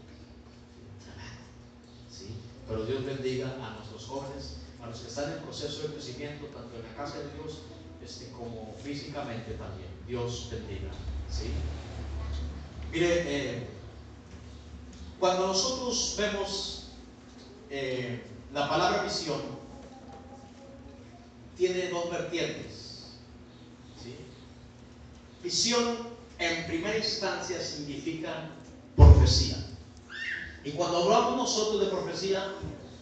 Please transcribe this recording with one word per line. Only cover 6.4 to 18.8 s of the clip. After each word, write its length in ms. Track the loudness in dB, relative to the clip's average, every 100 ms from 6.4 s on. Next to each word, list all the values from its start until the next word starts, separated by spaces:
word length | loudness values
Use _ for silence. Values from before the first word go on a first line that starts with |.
| -12
tanto 280 | -12 -12 -12
en 60 |
la 120 | -12
casa 260 | -8 -8 -8
de 120 | -10
Dios, 280 | -8 -10 -10 -12 -14 -16 -14
este, 260 | -14 -12 -12
como 420 | -10 -8 -8 -10 -10
físicamente 680 | -8 -8 -6 -6 -6 -6 -8
también. 360 | -8 -8 -8 -10 -10 -6
Dios 420 | -2 -2 -4 -6
bendiga. 400 | -6 -6 -6 -6 -6 -6 -4 -2
¿Sí? 220 | -2 0 -2 -2 -4 -8 -8 -6 -4 -2 -2 -4 -6 -10 -10 -2
Mire, 300 | 4 6 6
eh, 420 | 4 0 0 -4 -6 -10 -12 -14 -16 -16 -16 -16 -14 -14 -14 -14 -14 -14 -12 2
cuando 280 | 4 6 4
nosotros 680 | 4 2 0 0 0 0 0
vemos 680 | 0 0 -2 -4 -4 -8 -12 -14 -16 -18 -18 -18 -18 -16 -8
eh, 540 | -4 -2 -2 -2 -6 -10 -14 -6
la 160 | -2 2
palabra 340 | 4